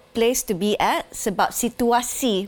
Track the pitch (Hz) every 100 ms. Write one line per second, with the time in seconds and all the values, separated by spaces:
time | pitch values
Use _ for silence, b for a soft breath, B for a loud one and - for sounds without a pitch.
0 | _ - 233 254 - 180 208 - 190 294
1 | - - 226 202 175 - 240 - 240 240
2 | 240 - 262 190